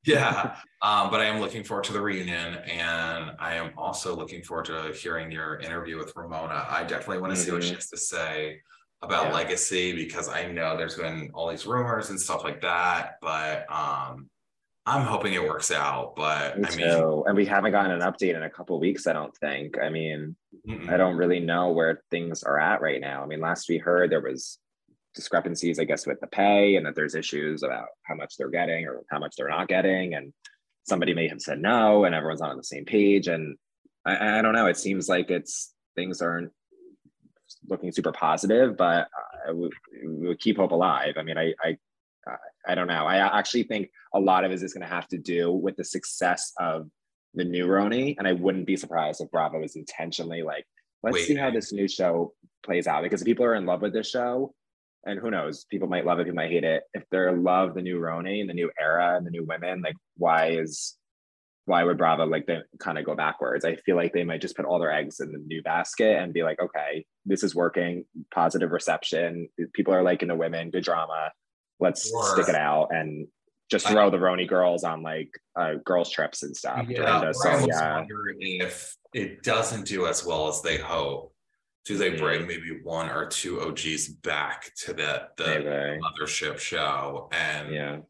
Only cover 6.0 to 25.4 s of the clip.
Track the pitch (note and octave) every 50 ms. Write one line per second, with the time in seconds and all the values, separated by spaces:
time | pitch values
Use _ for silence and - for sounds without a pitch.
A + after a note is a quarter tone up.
6 | D#2 - - E2+ E2+ E2+ D#2+ D#2 D#2+ D#2 D2+ C#2+ C2+ - - E2 E2+ F2 D#2+ D2+
7 | - G2+ F#2+ F#2 F#2 F#2 F#2 F2+ F2 F2 E2+ F2 F2 F2 F2+ - - - - -
8 | - - F2 E2 D#2+ D#2+ D#2 D#2 D2+ D2+ D#2 - _ _ - _ _ _ _ _
9 | - - F#2 D#2+ - - E2 E2 E2 E2 F#2 F2+ - - G2 F2+ F2+ F2+ E2+ E2
10 | D#2 - - F2 E2+ - - D#2+ F2+ F2+ F2 E2 E2 D#2+ D#2+ E2 E2 D#2+ - F2
11 | E2 D#2+ D#2+ D#2+ D2+ D2+ D2+ D#2+ E2 E2 E2 D#2+ E2+ G#2 B2 B2 B2 A#2+ A2+ A2
12 | G#2+ - G2 F2+ - - E2 - - D#2 C#2+ - - F2+ E2+ F2 F2+ F2 E2+ E2
13 | - - - - D#2+ D#2+ D#2 D#2 D#2 D2+ D2+ D2+ - - D#2 D#2 D2+ C#2+ C#2 C#2
14 | C2+ C2 B1+ C2+ C#2 - _ _ _ _ _ _ _ _ _ _ _ A2+ C3 C#3
15 | C3 A2+ G#2+ - - G2+ F#2 F2 F2+ F#2 D#2 D2+ - - D#2+ D2+ C#2+ C#2+ C2+ C2
16 | - - - D2 D2+ D2+ D2+ D2 C#2+ C#2 - G2 G2+ E2+ E2 E2 F2 E2+ E2+ E2
17 | D#2+ D#2+ D#2 D2+ D2 G2 G2 G2+ G2+ G2 G2+ G2 G2 A2 G2 G2+ G2 F#2 F2+ E2+
18 | F2 F#2+ F2+ - G2 F#2 E2+ D#2+ D#2+ - - - - - F2+ D2+ D#2+ F#2+ - -
19 | - E2+ D#2+ D#2 D2+ A#1+ - _ D2+ D2 C#2+ C#2 D2 D2+ - - - D#2 D#2+ D#2+
20 | D#2+ D#2 D#2 D2+ D2+ D#2 - _ _ _ - - _ G#2+ A2 A2 E2+ F2 F2+ F2+
21 | F#2 F2+ F2 E2 F2+ F2 F2+ F2 E2+ E2 E2+ F2 F2+ F2+ E2 E2+ E2 D#2+ E2 -
22 | _ _ F2 E2+ E2+ E2+ D#2+ - - - C#2+ D2+ D#2 F2+ G#2 - D#2+ D#2 C#2 C2
23 | C#2 C#2 C#2 C#2 C#2 D2 D#2 D#2 E2 E2 F2+ - - - E2+ D#2+ - F2 F2 F2+
24 | F2+ E2 D#2+ D2+ C2+ C2+ C2+ C2 - - - _ _ _ _ _ _ _ _ _
25 | _ _ _ - - - - E2